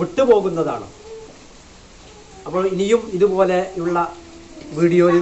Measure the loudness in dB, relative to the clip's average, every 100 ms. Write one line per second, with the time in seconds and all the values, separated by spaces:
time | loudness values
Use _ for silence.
0 | -4 0 4 4 2 -2 -4 -6 -10 -20
1 | -20 -18 -18 -20 -20 -20 -20 -20 -20 -20
2 | -20 -20 -20 -20 -8 -4 -2 -2 0 0
3 | -2 0 2 2 2 0 -2 -6 -4 -2
4 | -4 -8 -20 -20 -20 -20 -12 0 2 4
5 | 4 4